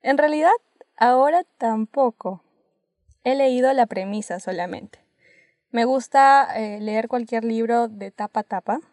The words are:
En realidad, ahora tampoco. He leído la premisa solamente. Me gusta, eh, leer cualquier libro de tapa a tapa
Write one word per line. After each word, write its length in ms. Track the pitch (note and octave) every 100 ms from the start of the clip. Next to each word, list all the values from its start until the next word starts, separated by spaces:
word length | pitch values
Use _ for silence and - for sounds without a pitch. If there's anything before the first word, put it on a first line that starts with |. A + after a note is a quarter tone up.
En 160 | B3+ C#4
realidad, 340 | D4+ D4+ E4 A#4 _ _ - -
ahora 480 | A#3 B3+ C#4 E4+ F#4 _
tampoco. 840 | A#3 A3 A3 C#4 B3+ - F#3 F#3 _ _ _ _ _ _ _ _
He 100 | B3 C4+
leído 360 | C4 B3 B3+
la 140 | C4+ A#3
premisa 560 | G3+ F#3+ G#3 G#3+ F3+
solamente. 580 | - F3+ F3 - G3+ - _ _ _ _ _ _ _
Me 140 | A#3 A#3
gusta, 640 | C4 - C#4 C4+ C#4 C4+ -
eh, 220 | G#3+ G#3
leer 260 | G#3+ G#3+ A#3
cualquier 380 | B3 A3+ A#3 A3+
libro 420 | A3+ A3+ A#3 A#3
de 240 | G#3+ G3
tapa 300 | - G#3 A3
a 20 |
tapa 380 | G#3 G3 - B3 -